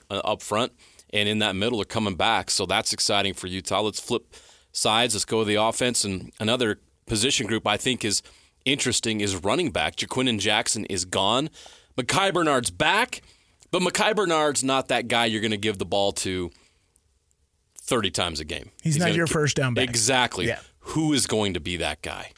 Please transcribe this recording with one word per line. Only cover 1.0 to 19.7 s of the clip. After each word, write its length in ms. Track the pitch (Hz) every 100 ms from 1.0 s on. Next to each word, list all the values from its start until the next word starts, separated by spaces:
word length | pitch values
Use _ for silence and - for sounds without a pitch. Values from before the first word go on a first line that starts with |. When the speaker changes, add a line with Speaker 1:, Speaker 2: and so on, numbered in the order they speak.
| -
Speaker 1:
and 160 | 104 104
in 120 | 107
that 160 | 107 95
middle 240 | 113 113
are 40 |
coming 300 | 98 117 104
back, 340 | 85 104 104 87
so 160 | -
that's 280 | 90 101 -
exciting 420 | 107 - 101 98
for 140 | 90 92
Utah. 320 | 92 - 98
Let's 180 | 107 -
flip 340 | - 117 - - - - _
sides. 440 | - 117 110 123 104
Let's 80 |
go 160 | - 110
to 40 |
the 120 | 107 104
offense. 480 | 110 - 123 120
And 260 | 104 92 85 -
another 400 | 107 123 113 98 _ _ -
position 420 | 107 127 - 104
group 180 | 110 107
I 100 | 104
think 280 | 127 123
is 180 | 110 98 - - _ _
interesting 560 | 131 143 127 - 117 107
is 140 | 104
running 380 | 95 95 143 160
back. 240 | 87 78 -
Jaquinden 420 | 107 127 131 107
Jackson 460 | 104 107 - 110
is 200 | - 92
gone. 460 | 92 95 98 123 156 - - - _ -
Mekhi 340 | 123 147 196
Bernard's 380 | 180 160 131 120
back, 520 | - 156 202 240 - - _ _ _ -
but 100 | 185
Mekhi 320 | 180 185 202
Bernard's 480 | 214 185 156 151 139
not 240 | 135 135 127
that 220 | 123 117
guy 180 | 117 117
you're 160 | 107
gonna 140 | 110 104
give 220 | 107 98
the 60 | 90
ball 260 | 101 101
to 400 | - 98 92 85 - _ _ _ _ _ _ _ _ _ _ _ -
thirty 300 | - 123 98
times 300 | - 90 76
a 40 |
game. 260 | 78 76 - -
Speaker 2:
He's 120 | 165
Speaker 1:
He's 40 | 147
Speaker 2:
not 80 | 170
Speaker 1:
gonna 100 | 165
Speaker 2:
your 100 | 165
Speaker 1:
ki-, 60 |
Speaker 2:
first 240 | 165 147 156
down 180 | 131